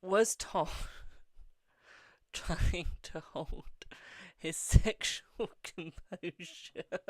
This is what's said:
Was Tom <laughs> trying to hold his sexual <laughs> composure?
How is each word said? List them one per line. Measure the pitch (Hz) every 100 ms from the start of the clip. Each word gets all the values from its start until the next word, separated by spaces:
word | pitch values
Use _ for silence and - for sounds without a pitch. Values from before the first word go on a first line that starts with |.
Was | 185 196 220
Tom | - - 190 160 - - - - - - - -
<laughs> | - _ _ - - - _ _
trying | - - 165 - 180 170 -
to | - 160
hold | - - 151 - - - - - - - - -
his | 160 160
sexual | - - 214 - - - - - 226 -
<laughs> |
composure? | - - 165 - - 185 170 - 170 - - - - 180 -